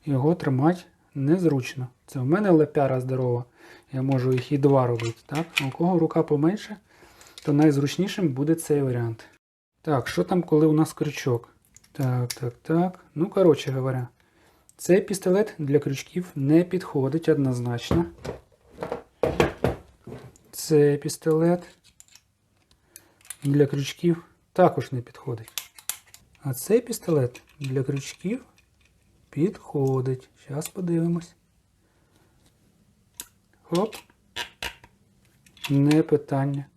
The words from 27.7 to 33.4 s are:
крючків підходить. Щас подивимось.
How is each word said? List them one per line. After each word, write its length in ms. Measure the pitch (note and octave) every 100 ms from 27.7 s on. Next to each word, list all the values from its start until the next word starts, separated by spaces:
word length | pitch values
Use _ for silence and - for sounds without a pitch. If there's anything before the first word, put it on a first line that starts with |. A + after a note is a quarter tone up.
| C3
крючків 640 | C3 C#3 - - F3+ B3+ - _ _ _ _ _ _ _ _
підходить. 1000 | - F3+ G3 - D3 C3+ C3 B2+ C3 - _
Щас 240 | - C#3 D#3+
подивимось. 680 | - F3+ E3+ E3 E3+ E3 _ _ _ _ _ _ _ _ _ _ _ _ _ _ _ _ _ _ _ - _